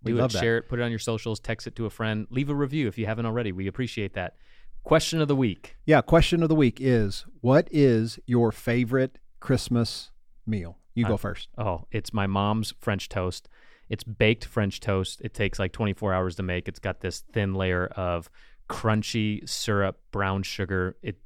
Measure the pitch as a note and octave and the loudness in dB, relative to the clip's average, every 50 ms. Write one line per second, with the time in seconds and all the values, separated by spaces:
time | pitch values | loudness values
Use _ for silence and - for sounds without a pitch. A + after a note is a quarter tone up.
0 | - A2+ A#2 A#2 B2 B2 G#2+ F#2 G2+ A#2 A#2 A#2 - - B2+ A#2+ A#2+ A#2 A#2 G#2+ | -4 -2 0 2 0 0 0 0 0 2 0 0 -2 -4 -4 -2 -2 -2 -4 -4
1 | - A#2+ A2+ G#2+ - A#2 G#2+ - - - A#2 - - A#2+ - - A2+ G2+ - - | -4 -4 -4 -4 -4 -6 -6 -6 -6 -6 -6 -6 -8 -10 -8 -6 -6 -6 -4 -4
2 | A2+ A2 G#2+ G#2+ G#2 - A#2+ C3 C#3+ C#3+ D3 C#3+ C#3+ C3 C#3+ D#3 C3+ G#2 - A#2 | -2 -2 -2 -4 -4 -4 -4 -4 -2 -2 -2 -2 -2 -2 -2 -2 -2 -2 -2 -4
3 | A2 G#2+ A2 A#2 A#2 A2+ A2 A#2+ A#2 G2+ F2+ F#2+ F#2+ G2 F#2 - B2+ A2+ - A2+ | -4 -4 -4 -4 -4 -2 -2 -2 -2 -4 -4 -4 -6 -4 -4 -4 -6 -6 -4 -6
4 | G2+ F#2+ - G2 F2+ - - - - - - - - - - - - - D#3 D#3 | -6 -6 -6 -6 -8 -8 -10 -14 -20 -20 -20 -20 -18 -14 -14 -6 0 2 2 2
5 | - - E3 D#3+ D3+ C#3+ C#3+ C3+ C3 G#2 F2 - - - - - - D3+ D#3 C3+ | 2 2 0 0 0 2 2 2 2 0 0 -4 -10 -18 -20 -4 2 4 4 4
6 | - - E3 E3+ - - F3+ E3 E3 D#3 D#3+ D#3 C#3 A#2 - - C3 C3 B2 A2+ | 6 6 6 6 6 6 4 4 4 4 6 6 6 4 4 2 2 4 4 4
7 | G#2 G2 F#2+ - - - - - - B2 C3+ D#3+ E3 - - D3+ C#3 C3 A#2 A2 | 4 2 -2 -6 -10 -14 -8 -2 4 6 6 6 6 4 4 6 6 8 6 6
8 | A2+ A2+ - - - - A#2+ A#2+ A#2 A2 - - - B2 A#2 B2 B2 A2 C3 C3 | 2 0 -4 -8 -2 2 4 4 4 4 2 -2 -2 0 2 2 2 2 2 2
9 | C3 B2+ - - - - - - - - C3 A#2+ - - B2 A#2+ A2+ - - - | 0 0 -4 -8 -20 -20 -20 -6 0 0 2 2 2 2 2 2 2 0 -2 -8
10 | - - - - - - - - - G#2+ A2 G2 E2+ E2+ F2+ - _ - - A#2+ | -12 -16 -20 -20 -20 -20 -20 -12 -6 -4 -4 -4 -4 -8 -12 -16 _ -6 -2 0
11 | A#2 A2 G#2 G2 - F#2+ F2+ - - - - - G#2+ G2 F2 D#2 - - - G#2+ | 0 2 0 0 -2 -4 -6 -8 -12 -10 -8 -4 -4 -2 -4 -4 -6 -6 -6 -6
12 | - - - G#2 G2 G2 G2 G2 G2+ G#2 G#2+ A2 G#2+ - - - - A2+ G2+ F#2+ | -6 -4 -2 -2 0 0 2 2 2 2 2 0 -2 -4 -8 -6 -4 -2 -2 -2
13 | - - - G2 F#2 F#2 - - - - - - - - - _ - - A2 - | -4 -4 -4 -2 -2 -2 -4 -6 -10 -20 -20 -20 -20 -20 -20 _ -12 -10 -10 -8
14 | - A#2 G#2 - A2+ A2 A#2 - - - - A#2 G#2 G2 - - - - G2 F#2+ | -8 -6 -2 2 4 4 4 2 -2 -4 -2 0 0 0 -2 -4 -2 -2 0 0
15 | F#2 - - - - A2+ - - G#2 F#2+ - - G2 F2 - - A2 G#2 F#2+ - | -2 -4 -6 -10 -12 -10 -4 -2 -2 -2 -2 -2 -4 -4 -2 -2 -2 -2 -2 -2
16 | G#2+ G2 F#2 F#2 F#2 F#2 E2 - F#2+ F2+ F2+ F2+ - G2 - - - G2 F2+ - | -2 -2 0 0 -2 -2 -4 -4 -4 -4 -4 -4 -6 -8 -10 -8 -6 -8 -6 -6
17 | - F2+ - - - - - A2+ G2+ F#2+ F#2+ F#2+ F#2+ F#2 F2+ F2+ F2+ - - G2 | -6 -8 -8 -8 -10 -6 -2 -2 0 0 0 0 0 0 0 0 -2 -2 -4 -4
18 | F#2 F2 F2 E2+ E2 - - - - - - - - - - - - A2 A2 G#2+ | -4 -2 -2 -4 -6 -10 -18 -20 -20 -20 -20 -16 -12 -10 -6 -2 0 2 2 2
19 | G#2 - - A#2 G#2+ G#2+ G#2 - - - - - - A#2 G#2 G2+ G2 F#2+ - _ | 0 -2 -2 -2 0 -2 -2 -4 -6 -8 -8 -6 -2 0 0 2 2 0 -2 _
20 | _ _ - G2+ G2 F#2+ F#2+ G2 G2 - - - G2 F2 F#2+ F#2 F2+ F#2 - - | _ _ -4 -2 0 0 0 0 -2 -4 -4 -6 -4 -2 0 0 0 -2 -4 -6
21 | - - - - - | -8 -10 -10 -10 -12